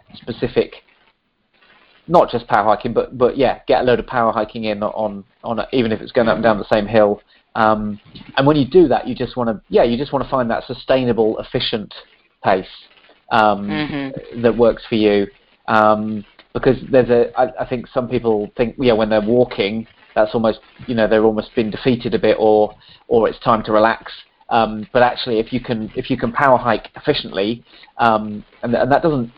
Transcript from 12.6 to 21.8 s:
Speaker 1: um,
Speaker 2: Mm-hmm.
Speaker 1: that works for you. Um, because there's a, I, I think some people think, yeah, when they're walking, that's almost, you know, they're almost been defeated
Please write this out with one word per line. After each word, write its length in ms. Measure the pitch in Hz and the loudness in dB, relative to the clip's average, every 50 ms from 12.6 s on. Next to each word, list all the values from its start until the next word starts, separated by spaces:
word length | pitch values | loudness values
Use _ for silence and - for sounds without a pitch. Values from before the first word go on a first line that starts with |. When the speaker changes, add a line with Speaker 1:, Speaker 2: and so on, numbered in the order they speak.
| 90 - - - - _ _ _ _ _ _ _ _ - - | -2 -6 -16 -20 -20 _ _ _ _ _ _ _ _ -2 0
Speaker 1:
um, 360 | 113 110 107 104 98 101 104 | 2 4 4 2 0 -4 -6
Speaker 2:
Mm-hmm. 720 | 104 151 151 143 151 143 139 135 - - - - - 120 117 | -6 -6 -6 -6 -6 -8 -8 -8 -10 -12 -14 -14 -8 -2 0
Speaker 1:
that 120 | 120 107 | 0 2
works 260 | 113 120 113 110 - - - | 4 2 2 2 0 -4 -4
for 80 | 120 | -2
you. 300 | 110 107 104 104 104 101 98 - _ _ _ _ _ - - | 2 2 4 2 2 0 -2 -6 _ _ _ _ _ -6 0
Um, 560 | 113 110 107 107 107 107 107 107 110 104 101 _ _ _ - _ - | 2 4 4 4 4 2 0 -6 -8 -8 -10 _ _ _ -20 _ -8
because 240 | 120 - 139 123 - - - | -2 0 0 0 0 -2 0
there's 180 | 123 131 120 117 | 2 2 4 4
a, 220 | 120 120 120 117 - 123 | 4 2 2 0 0 -2
I, 220 | 131 117 - - 123 | -2 -2 -2 -8 -8
I 40 | |
think 200 | - 131 120 113 - | -6 -6 -8 -8 -6
some 200 | - 135 127 117 | -6 -6 -4 -2
people 420 | 127 120 113 117 110 104 104 101 _ | -4 -4 0 0 0 0 -2 -6 _
think, 200 | - 123 113 - - | -4 -4 -4 -2 -2
yeah, 140 | 131 120 113 | 0 2 2
when 160 | 107 110 107 | 2 2 2
they're 140 | 110 110 104 | 0 0 2
walking, 640 | 104 117 123 123 123 - - 107 98 107 113 113 - _ _ _ _ - | 2 2 2 2 0 0 -4 -4 -2 -2 -6 -8 -10 _ _ _ _ 0
that's 200 | 110 107 - - | 0 0 0 0
almost, 260 | 120 113 110 107 - _ _ _ - - | -2 0 0 -2 -2 _ _ _ -18 -8
you 80 | - 127 | -6 -2
know, 140 | 113 110 101 | 0 2 2
they're 160 | 110 110 107 | 4 4 4
almost 300 | 113 110 107 107 - - | 2 2 0 -6 -6 -4
been 140 | - 113 107 | -4 -4 -4
defeated 440 | 95 - | -4 -4